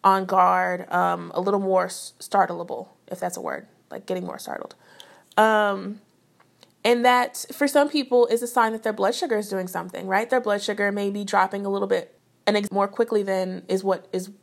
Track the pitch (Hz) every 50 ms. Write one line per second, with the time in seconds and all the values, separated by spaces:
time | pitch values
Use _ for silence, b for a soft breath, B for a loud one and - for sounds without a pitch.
0 | - 196 190 190 190 185 190 190 180 180 185 185 185 180 180 180 185 - - 180
1 | 180 175 175 175 170 170 - 170 185 196 208 202 196 190 190 185 180 180 - -
2 | - - _ _ - - - 196 185 175 175 170 170 185 120 117 - - _ _
3 | _ - 180 185 185 180 180 - - 78 67 73 - _ _ _ _ _ - -
4 | - - 185 180 - - - - - - - - - - - B B B B B
5 | B B B B B B _ - 214 220 220 214 214 202 196 196 190 196 208 220
6 | _ _ _ _ _ _ _ _ _ _ _ _ - _ _ _ - 214 240 240
7 | 240 247 247 247 247 - - - - - - - 285 277 277 294 285 294 - 302
8 | 269 - 247 247 240 - 226 233 240 233 - 254 226 220 220 220 - 226 214 208
9 | 196 196 - - 370 294 233 208 208 208 202 190 185 185 185 170 170 180 - -
10 | 190 190 190 202 226 233 262 254 247 214 202 202 202 - 208 208 202 202 196 208
11 | 202 196 202 202 208 196 - 196 190 190 - 202 202 196 196 196 202 196 196 175
12 | - - _ _ _ _ _ _ _ - 214 208 208 202 190 196 196 196 196 -
13 | 233 226 226 208 202 196 190 190 185 185 185 185 165 - 185 190 185 190 185 185
14 | - - - 185 185 202 202 _